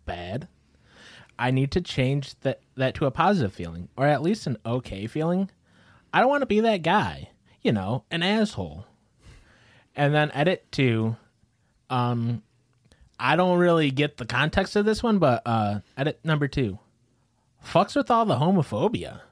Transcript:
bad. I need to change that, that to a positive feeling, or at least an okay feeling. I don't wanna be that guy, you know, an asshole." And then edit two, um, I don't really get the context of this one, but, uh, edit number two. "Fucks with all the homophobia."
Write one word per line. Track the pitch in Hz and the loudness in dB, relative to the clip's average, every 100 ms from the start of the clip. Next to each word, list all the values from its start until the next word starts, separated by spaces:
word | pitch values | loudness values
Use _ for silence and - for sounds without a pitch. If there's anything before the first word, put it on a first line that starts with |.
| - | -12
bad. | 87 87 117 175 _ _ _ _ - - - - - | -10 -8 -8 -10 _ _ _ _ -20 -20 -20 -20 -4
I | 123 | 0
need | 131 139 | 0 0
to | 185 | -2
change | 180 - 127 143 135 - | -2 -2 0 -2 -6 -6
that, | 135 - _ - | -4 -4 _ -4
that | 131 - | -2 0
to | 139 | -2
a | |
positive | 139 170 202 104 | 2 2 2 0
feeling, | - 85 85 87 - | -4 -10 -10 -12 -2
or | 143 | 0
at | 147 | 2
least | 160 220 151 | 0 -2 -4
an | 117 - | -6 -4
okay | 127 - 98 107 | -6 -6 -10 -8
feeling. | 147 160 180 196 _ _ _ _ _ _ | -4 -2 -2 -4 _ _ _ _ _ _
I | 175 | 2
don't | 247 | 4
wanna | 285 - | 2 2
be | 208 | 2
that | 226 202 | 2 2
guy, | 165 202 92 71 87 _ _ _ | 2 2 0 -6 -14 _ _ _
you | 233 | 0
know, | 107 95 127 - | 0 -2 -4 -4
an | 165 | -4
asshole." | 180 214 208 - 87 76 - _ _ _ - - _ _ _ _ _ - | 0 0 0 -4 -10 -12 -18 _ _ _ -20 -20 _ _ _ _ _ 0
And | 143 | 2
then | 151 151 | 4 2
edit | 135 160 185 _ | 0 0 0 _
two, | - 131 113 110 117 _ _ _ _ _ _ - | 0 2 2 0 -4 _ _ _ _ _ _ -6
um, | 127 120 120 117 117 - _ _ _ _ _ _ - | -2 0 0 -2 -4 -10 _ _ _ _ _ _ -4
I | 123 156 | 0 2
don't | 185 180 | 4 4
really | 175 165 151 | 4 4 2
get | 131 143 - | 0 -2 -4
the | 117 | -4
context | 127 151 - 190 208 | -2 0 0 0 0
of | 208 | 0
this | 214 | 0
one, | 233 208 | 0 4
but, | 151 120 120 | 4 2 0
uh, | 113 104 104 - - | 0 0 -2 -8 -6
edit | 147 - | -4 -4
number | 160 151 143 | -2 -2 0
two. | 147 113 95 _ _ _ _ _ _ _ _ - | -2 -4 -6 _ _ _ _ _ _ _ _ 0
"Fucks | 170 196 277 | 2 2 0
with | 262 | 2
all | 233 220 | 2 2
the | 127 | 2
homophobia." | 160 196 - 107 190 233 80 - - | 2 2 0 -2 -2 -2 -8 -14 -20